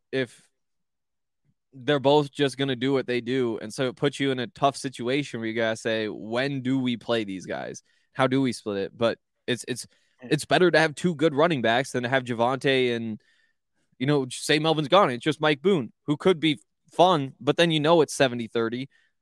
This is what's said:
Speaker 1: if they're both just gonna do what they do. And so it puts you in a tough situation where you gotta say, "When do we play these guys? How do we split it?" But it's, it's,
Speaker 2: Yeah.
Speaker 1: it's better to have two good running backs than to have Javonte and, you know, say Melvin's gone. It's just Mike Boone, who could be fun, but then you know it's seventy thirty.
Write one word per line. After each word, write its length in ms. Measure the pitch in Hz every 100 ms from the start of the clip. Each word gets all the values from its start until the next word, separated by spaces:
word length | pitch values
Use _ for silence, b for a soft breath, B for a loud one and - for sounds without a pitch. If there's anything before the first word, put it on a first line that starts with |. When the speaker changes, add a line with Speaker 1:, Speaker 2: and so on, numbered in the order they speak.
| _
Speaker 1:
if 300 | 135 127 - _ _ _ _ _ _ _ _ _ _ _ _ _
they're 260 | 135 120 147
both 320 | 135 151 143
just 260 | - 143 123
gonna 180 | 139 123
do 160 | 131
what 140 | 135 120
they 140 | 123
do. 380 | 117 131 120 110
And 100 | 110
so 140 | - 127
it 80 | -
puts 240 | 147 -
you 120 | 139
in 80 | 127
a 80 | 113
tough 280 | - 139 -
situation 640 | 139 - 120 143 139 117
where 80 | 113
you 60 | 113
gotta 220 | 113 113
say, 300 | 117 110 107
"When 540 | 62 107 120 139 139
do 180 | 123 135
we 180 | 123 117
play 260 | - 117
these 220 | 101 92 73
guys? 380 | 69 62 - _ _ _
How 140 | - 131
do 140 | 135
we 100 | 131
split 260 | 110 107 98
it?" 200 | 98 90
But 220 | 117 - _ _ -
it's, 160 | 120 -
it's, 180 | 123 - _ _ _
Speaker 2:
Yeah. 80 | 123
Speaker 1:
it's 140 | 160 -
better 240 | 151 180
to 80 | 151
have 160 | 160 -
two 180 | 180 147
good 180 | 160 139
running 260 | 170 147
backs 300 | 110 120 139
than 120 | 127
to 60 | 120
have 140 | 135
Javonte 720 | 123 113 117 131 143 131 127 117
and, 260 | 113 107 _ _ _ _ _ _ _ _
you 60 | 131
know, 180 | 147 131
say 280 | - - 151
Melvin's 280 | 160 156 139
gone. 240 | 190 180
It's 120 | 117
just 160 | 156 143
Mike 220 | 156 143
Boone, 320 | 180 180 110 _ -
who 100 | 151
could 220 | 190 165
be 200 | 156 143 _ _ _
fun, 420 | - 180 165 135 -
but 180 | 123 -
then 120 | 170
you 100 | 156
know 220 | 147 170
it's 120 | 143 -
seventy 320 | 135 120 113
thirty. 420 | 117 113 120 135 _ _ _